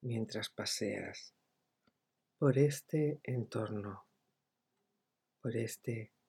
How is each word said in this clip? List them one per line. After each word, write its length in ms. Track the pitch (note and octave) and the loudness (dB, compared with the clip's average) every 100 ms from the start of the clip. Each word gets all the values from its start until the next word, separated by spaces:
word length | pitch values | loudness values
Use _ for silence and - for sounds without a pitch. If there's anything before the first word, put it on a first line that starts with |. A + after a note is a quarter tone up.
mientras 480 | C3 A#2 A2 A2 G#2 | -2 -2 -2 -4 -8
paseas 840 | - A2 - G#2 G2 F#2 - - _ _ _ _ _ _ _ _ _ _ _ | -6 -4 -2 -2 -2 -6 -10 -16 _ _ _ _ _ _ _ _ _ _ _
por 200 | C#3+ C3 | 4 8
este 640 | D3 C#3+ - D#3 D3+ D3 | 6 4 -2 2 2 0
entorno, 800 | - B2+ A2 A#2 G#2+ G#2 G2+ G2 - _ _ _ _ _ _ _ _ _ _ _ _ _ | -2 -2 0 -2 -2 -2 -4 -8 -14 _ _ _ _ _ _ _ _ _ _ _ _ _
por 140 | A#2+ A2+ | -4 0
este 580 | A2+ - - A2+ G#2+ _ | -2 -4 -4 -4 -6 _